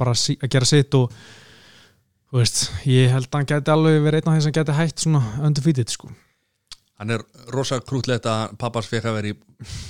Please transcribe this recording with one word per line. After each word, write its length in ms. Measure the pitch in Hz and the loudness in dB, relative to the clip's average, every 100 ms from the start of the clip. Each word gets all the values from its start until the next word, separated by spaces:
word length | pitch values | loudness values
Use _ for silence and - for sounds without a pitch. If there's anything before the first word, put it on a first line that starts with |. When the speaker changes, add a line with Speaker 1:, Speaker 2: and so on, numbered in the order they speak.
Speaker 1:
bara 160 | 123 113 | -2 0
sí-, 220 | - 139 | -2 -4
að 120 | 120 131 | -2 0
gera 160 | 127 | 4
sitt 260 | 147 135 139 | 4 4 2
og, 160 | 120 - - - - - - - _ _ _ _ _ | 0 -4 -20 -20 -20 -20 -20 -20 _ _ _ _ _
þú 80 | 127 | 0
veist, 220 | 117 - - - 135 | 0 -2 -6 -4 2
ég 240 | 127 127 | 4 4
held 160 | 131 127 | 2 -2
að 80 | 147 | -4
hann 120 | 135 | 0
gæti 200 | 147 139 151 | 0 2 4
alveg 260 | 160 156 | 4 4
verið 220 | 151 156 | 2 0
einn 80 | 160 | 2
af 60 | 160 | 2
þeim 60 | 151 | 2
sem 80 | 156 | 0
gæti 200 | 151 147 | 0 0
hætt 240 | 165 - 160 | 0 -2 2
svona 160 | 147 113 123 151 | 2 0 0 0
undefeated, 480 | 143 151 131 110 | 2 0 0 -2
sko. 160 | - - - _ _ _ _ _ - _ - | -8 -12 -20 _ _ _ _ _ -20 _ -12
Speaker 2:
Hann 160 | 107 | -6
er 140 | 113 - - 117 | -6 -6 -20 -6
rosa 300 | 131 131 127 | -4 -2 -4
krúttlegt 400 | - 131 131 117 117 | -4 -4 -2 -2 0
að 220 | 110 110 104 | -2 -4 -6
pappans 320 | 120 113 - | -6 -4 -4
fekk 220 | 117 117 | -4 -2
að 60 | 110 | -4
vera 140 | 104 | -4
í 20 | 104 _ _ - - - | -8 _ _ -16 -14 -6